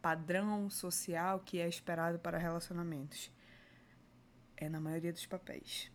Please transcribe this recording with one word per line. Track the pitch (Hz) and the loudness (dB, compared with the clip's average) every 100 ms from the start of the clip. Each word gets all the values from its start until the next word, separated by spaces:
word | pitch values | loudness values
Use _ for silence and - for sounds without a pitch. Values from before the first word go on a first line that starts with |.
padrão | 170 160 165 180 208 208 202 | 4 2 4 2 4 2 0
social | - 180 175 - 170 175 190 | -2 -2 -2 0 2 2 2
que | 190 180 | 0 0
é | 170 | 2
esperado | 170 - 165 165 170 | 0 0 2 2 2
para | 170 170 | 0 0
relacionamentos. | 170 170 170 175 170 151 143 - - - - - - - - - - - - - - - | 2 0 -2 -2 -2 -2 -4 -8 -12 -14 -20 -20 -20 -20 -20 -20 -20 -20 -20 -20 -20 -6
É | 151 | -2
na | 160 | 0
maioria | 156 160 170 | 0 0 0
dos | 170 - | -2 -4
papéis. | 185 - - - - - | -6 -6 -10 -6 -6 -6